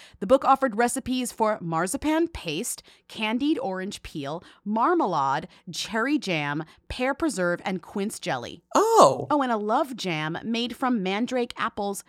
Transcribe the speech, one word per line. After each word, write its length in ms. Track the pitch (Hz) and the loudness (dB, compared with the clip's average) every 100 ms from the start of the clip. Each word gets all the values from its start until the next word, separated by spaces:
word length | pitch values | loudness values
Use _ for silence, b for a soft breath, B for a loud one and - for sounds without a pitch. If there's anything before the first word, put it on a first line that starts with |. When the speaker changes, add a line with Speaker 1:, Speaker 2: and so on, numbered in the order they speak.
| b b | b b
Speaker 1:
The 40 | 190 | 4
book 200 | 262 277 | 4 6
offered 320 | 269 269 202 | 4 4 2
recipes 540 | 240 262 233 254 247 | 0 0 -4 -4 -4
for 260 | - 214 214 | -2 0 0
marzipan 680 | 165 160 180 277 294 311 339 | -2 -2 0 -2 0 0 0
paste, 520 | - - 151 240 - b b _ | -4 -6 -6 -6 -8 b b _
candied 500 | - 214 233 285 320 | -6 -2 0 0 0
orange 420 | 196 185 190 - | -2 -4 -6 -10
peel, 400 | - 165 135 160 b b | -10 -8 -8 -8 b b
marmalade, 840 | 202 220 262 349 254 160 135 139 180 b - | -4 2 4 4 2 2 2 0 -4 b -12
cherry 440 | 160 - 220 247 294 | -8 -4 -2 0 0
jam, 460 | 196 160 147 147 156 b - | 0 -2 0 -2 -6 b -12
pear 260 | - 254 | -2 -2
preserve, 460 | 277 330 190 180 175 - | 0 -2 0 0 0 -2
and 160 | 190 | -6
quince 360 | - 214 202 - | -4 -4 -4 -4
jelly. 460 | - 135 113 78 _ | -4 -4 -6 -12 _
Speaker 2:
Oh. 540 | - 427 453 160 127 123 | 2 4 8 8 6 0
Speaker 1:
Oh, 120 | 294 | 0
and 100 | 262 | 2
a 60 | 220 | 0
love 380 | 208 240 302 247 | 0 0 0 -4
jam 400 | 185 160 156 165 | -4 -2 -4 -4
made 300 | - 233 240 233 | -4 -2 -4 -2
from 280 | 254 240 | 0 0
mandrake 500 | 185 202 240 254 240 - | 0 -2 -2 -2 -4 -4
apples, 460 | 220 - 202 202 | -6 -4 -4 -6